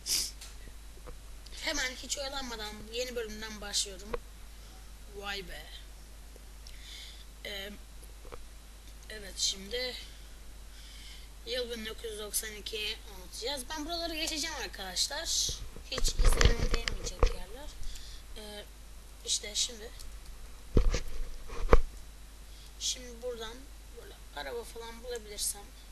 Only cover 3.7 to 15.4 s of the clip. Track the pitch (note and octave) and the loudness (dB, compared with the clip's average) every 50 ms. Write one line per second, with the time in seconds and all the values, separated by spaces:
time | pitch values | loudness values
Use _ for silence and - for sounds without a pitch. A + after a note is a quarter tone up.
3.7 | G3+ - - G#3 F#3+ - G3+ G#3+ A3 - - - - - - - - - - - | 0 0 0 0 -4 -10 -6 -6 -6 -6 -6 -10 -12 -12 -12 -12 -12 -14 -14 -14
4.7 | - - - - - - - - G3+ G3+ G3 G3+ G3 G3+ F#3 D#3+ D3+ D3 D#3 - | -14 -14 -12 -12 -12 -12 -12 -12 -10 -8 -6 -4 -4 -4 -6 -6 -8 -10 -10 -10
5.7 | - - - - - - - - - - - - - - - - - - - - | -12 -12 -12 -12 -14 -14 -14 -14 -14 -14 -14 -14 -14 -14 -14 -14 -14 -14 -12 -12
6.7 | - - - - - - - - - - - - - - - - G3+ G3 G3 G#3 | -12 -12 -10 -10 -10 -10 -10 -12 -12 -12 -12 -14 -12 -10 -8 -6 -6 -6 -6 -8
7.7 | G#3 - - - - - - - - - - - - - - - - - - - | -8 -10 -12 -12 -12 -12 -12 -12 -12 -12 -12 -10 -10 -10 -10 -10 -12 -14 -14 -14
8.7 | - - - - - - - - A3 G#3+ G3+ F#3 - - - - - G3 F#3+ G3+ | -16 -14 -14 -14 -14 -12 -12 -10 -10 -10 -10 -8 -2 2 2 2 2 0 -6 -4
9.7 | A#3 B3 B3+ B3+ A#3+ - - - - - - - - - - - - - - - | -2 -2 -2 -2 -4 -6 -10 -10 -12 -12 -12 -12 -12 -12 -12 -12 -12 -12 -12 -12
10.7 | - - - - - - - - - - - - - - - A3+ A#3+ B3+ B3 A#3 | -12 -12 -12 -12 -12 -12 -12 -10 -10 -12 -12 -12 -12 -12 -6 -4 -2 -2 -2 -2
11.7 | A#3+ A3+ A3 A3 A3 - A#3 A3+ G#3+ G#3 G#3+ G#3 G3+ - A3 G#3+ G#3+ G#3 - - | -4 -6 -6 -6 -6 -6 -6 -6 -6 -6 -6 0 0 0 0 -2 -8 -6 -6 -4
12.7 | A3 G#3+ G#3 G#3+ A3 G#3 - - G3 F#3 F3+ F3+ - - A3 C4 C#4+ C#4+ - - | -4 -2 -2 -2 -4 -6 -8 -12 -12 -12 -12 -10 -8 -4 -2 -2 -2 -2 -4 -4
13.7 | D#4 D#4 D4 D#4+ F4 E4+ E4+ E4 E4 D#4 D#4+ D#4 D#4 D4+ D4+ E4 D#4 C4+ G#3+ F3+ | -4 -4 -2 -2 -2 -2 -2 -2 0 0 0 0 0 0 -2 -2 -2 -4 -4 -6
14.7 | - - G3 F#3 F3+ F3+ - - C#4+ D4+ E4+ - - - | -6 -6 -6 -4 0 2 2 2 0 -2 0 0 2 2